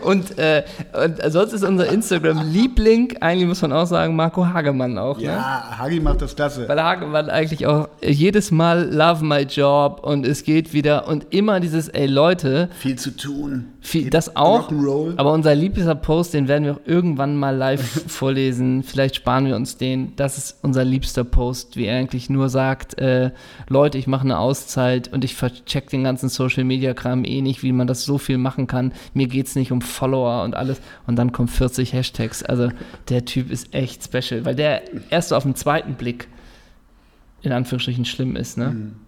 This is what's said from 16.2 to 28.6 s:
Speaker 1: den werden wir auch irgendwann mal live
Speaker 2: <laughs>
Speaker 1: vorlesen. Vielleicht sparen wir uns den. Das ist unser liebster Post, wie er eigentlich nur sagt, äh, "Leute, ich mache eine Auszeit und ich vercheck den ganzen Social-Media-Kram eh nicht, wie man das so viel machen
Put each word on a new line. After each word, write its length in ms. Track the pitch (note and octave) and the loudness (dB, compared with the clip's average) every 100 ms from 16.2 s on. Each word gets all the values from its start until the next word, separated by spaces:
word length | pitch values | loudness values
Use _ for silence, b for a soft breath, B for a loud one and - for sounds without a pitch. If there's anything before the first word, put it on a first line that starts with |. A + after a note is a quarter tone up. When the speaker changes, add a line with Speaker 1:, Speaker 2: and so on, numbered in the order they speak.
| E3+ D3+ | 2 0
Speaker 1:
den 120 | C3+ | 2
werden 180 | D3 D3 | 2 2
wir 80 | |
auch 80 | C#3+ - | -2 0
irgendwann 500 | E3+ F3+ C#3 C#3 D3 | 2 2 0 0 0
mal 200 | C#3 C3+ | 0 0
live 260 | C3 C#3 | 0 0
Speaker 2:
<laughs> 260 | B2 D#3 - | -2 -6 -8
Speaker 1:
vorlesen. 760 | - C3+ C3+ C3+ B2 B2+ B2+ | -4 0 2 0 2 0 0
Vielleicht 320 | C3+ C#3 C3+ - | -2 -2 -2 0
sparen 320 | - B2+ C3+ | 0 2 2
wir 80 | A2+ | 0
uns 220 | C3 - | -4 -4
den. 380 | C3 C3 C3 - | -4 -2 -4 -4
Das 200 | C#3 C#3 | -4 -4
ist 220 | - - | -12 -6
unser 220 | C#3+ C3 | -2 2
liebster 400 | B2+ C3 C3+ - | 2 0 0 -4
Post, 540 | A#2+ - B2 B2 - - | 0 0 0 -4 -10 -6
wie 80 | G#2+ | -2
er 120 | B2+ | -2
eigentlich 320 | C3 C3 - | -2 -6 -2
nur 200 | C3+ C3+ | 0 2
sagt, 500 | B2+ C3 C3 - - | 2 0 -2 -6 -2
äh, 320 | C3+ B2+ B2+ B B B B | 2 2 2 B B B B
"Leute, 280 | C3+ D3 C#3 | 4 4 2
ich 80 | B2+ | -2
mache 200 | C3 C3 | 0 0
eine 120 | G2+ | 2
Auszeit 720 | A#2 C#3 - - B2+ B2+ A#2+ | 0 -2 -4 0 2 0 -2
und 120 | - | -4
ich 120 | B2+ - | -4 -2
vercheck 540 | B2+ - - C#3+ - | -4 -4 -6 -6 -4
den 140 | C#3 | -2
ganzen 260 | C3 B2+ C3 | -2 -2 -4
Social-Media-Kram 960 | - B2+ B2+ B2+ C3 C3 B2 B2 B2+ B2+ | -2 -2 0 0 0 -2 -2 -2 -2 0
eh 160 | C3+ | -2
nicht, 220 | C3+ C3+ | -2 -2
wie 80 | C3 | 0
man 160 | B2+ B2 | 0 0
das 160 | B2+ - | -2 -2
so 140 | C#3+ | -2
viel 180 | - C3 | 0 0
machen 300 | B2+ - | 0 -2